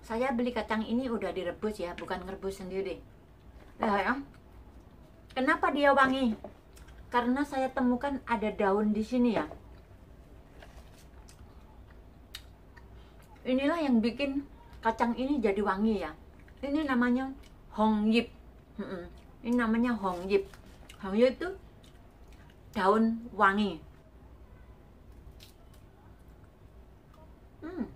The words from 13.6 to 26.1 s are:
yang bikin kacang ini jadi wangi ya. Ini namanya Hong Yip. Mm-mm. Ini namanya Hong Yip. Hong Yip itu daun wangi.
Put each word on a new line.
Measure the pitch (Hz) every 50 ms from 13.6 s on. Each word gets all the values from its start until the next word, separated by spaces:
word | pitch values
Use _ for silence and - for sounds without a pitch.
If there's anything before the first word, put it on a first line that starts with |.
| 277 285 330 339 311
yang | 277 247 226
bikin | 214 233 226 - 285 277 269 277 277 - - - - - - -
kacang | - 220 220 - 247 233 233
ini | 220 254 269 294 262
jadi | 214 214 196 202
wangi | 208 208 190 190 208 226 220 190
ya. | 170 156 160 - - - - - - - - -
Ini | - 277 285 311 311 277
namanya | 269 233 240 247 240 254 269 269 269 - - - - - - - - -
Hong | 214 214 220 208 208 220
Yip. | 220 240 240 - - - - - - - - - - -
Mm-mm. | 196 - 196 175 175 175 - - - - - - -
Ini | 233 240
namanya | 247 240 220 220 233 240 247 240
Hong | 214 202 190 180 175 185
Yip. | 190 202 196 196 - - - - - - - - - - - -
Hong | 190 196
Yip | 214 240 262 254 -
itu | 320 359 392 381 - - - - - - - - - - - - - - - - - - - - - - -
daun | 220 185 190 208 220 226 226 226 226 233 240
wangi. | - 190 208 190 196 208 208 196 170 160 - - - - - - - - - - - - - - - - - - - - - - - - - - - - - - - - - - - - - - - - - - - - - -